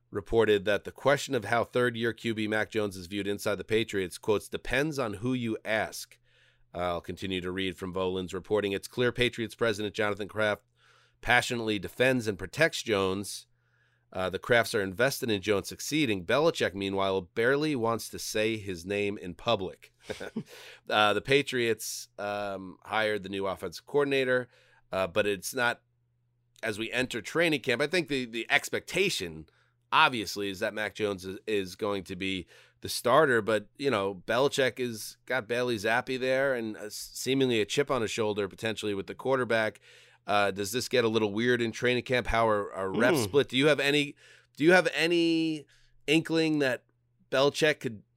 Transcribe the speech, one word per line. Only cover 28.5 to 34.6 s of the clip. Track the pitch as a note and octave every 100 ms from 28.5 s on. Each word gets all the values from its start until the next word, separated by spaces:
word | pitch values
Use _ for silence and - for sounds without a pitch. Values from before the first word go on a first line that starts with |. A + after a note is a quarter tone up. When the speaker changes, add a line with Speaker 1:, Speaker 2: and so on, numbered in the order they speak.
Speaker 1:
expectation, | C#3+ - G#2+ - F3+ G3 - F2 D#2+ - _ _ _ _
obviously, | C#3+ D#3 A#2+ F#2 G2+ G2+
is | F#2
that | G#2+
Mac | G#2+ G2+
Jones | - G#2 F#2+
is, | F#2+ G2+ -
is | G#2 F#2
going | - G#2 G2+
to | F2 F#2
be | F#2+ F#2 - - - _
the | -
starter, | - A#2+ C#3 D3+ A#2
but, | G#2 G#2+ G#2 -
you | C#3
know, | G#2+ G2 F#2 G2
Belichick | A#2 C#3 -